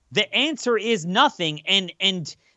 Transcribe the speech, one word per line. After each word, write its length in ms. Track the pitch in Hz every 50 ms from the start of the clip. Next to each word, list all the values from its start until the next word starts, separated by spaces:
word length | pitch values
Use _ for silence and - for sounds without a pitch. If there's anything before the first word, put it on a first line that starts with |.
| _ _ 123
the 180 | 196 208 - -
answer 420 | 226 269 320 311 - - 247 233
is 300 | 214 196 226 233 190 156
nothing. 540 | 175 185 226 285 277 - - 170 156 151 151 -
And, 260 | 180 190 196 185 175 - -
and 340 | 185 196 190 180 151 - - - _ _ _